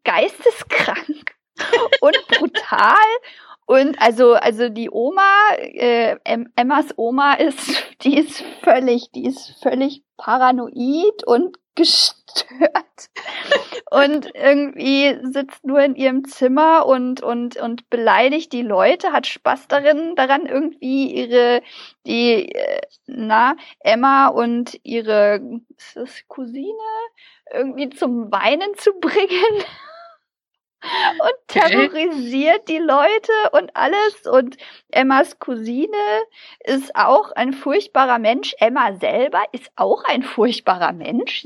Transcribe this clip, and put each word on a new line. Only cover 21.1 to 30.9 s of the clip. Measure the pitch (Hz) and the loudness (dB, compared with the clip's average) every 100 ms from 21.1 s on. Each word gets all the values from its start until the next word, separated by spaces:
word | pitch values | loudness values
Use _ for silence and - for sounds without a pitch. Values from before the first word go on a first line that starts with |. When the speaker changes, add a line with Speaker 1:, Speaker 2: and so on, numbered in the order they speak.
Speaker 1:
ihre, | - 247 240 240 240 - - - _ 240 | -4 0 2 4 2 -2 -20 -20 _ -6
die, | 226 240 226 - 50 | 0 2 2 -2 -6
äh, | 50 50 - _ - | -6 -6 -10 _ -16
na, | - 214 220 247 - - - | -8 0 2 2 0 -10 -6
Emma | 196 226 269 269 269 | 0 2 4 4 4
und | - 233 240 240 - | 2 -2 -2 -6 -10
ihre, | - 233 220 214 208 208 - 233 - _ | -8 -6 0 2 4 2 -4 -16 -16 _
ist | - 254 | -18 -14
das | 254 - - | -14 -16 -20
Cousine, | - 247 254 370 440 440 440 453 _ _ _ - | -14 -12 -10 -10 -10 -8 -10 -10 _ _ _ -10
irgendwie | - 269 254 277 | -6 -6 -6 -8
zum | - 285 240 214 | -4 -4 -4 -4
Weinen | 202 202 294 403 403 | -2 0 0 -4 -4
zu | 427 381 | -2 -2
bringen. | 330 415 392 359 440 415 - - 587 659 679 640 _ _ _ _ _ _ | -2 0 0 0 0 0 -6 -14 -20 -20 -20 _ _ _ _ _ _ _
Und | - | -6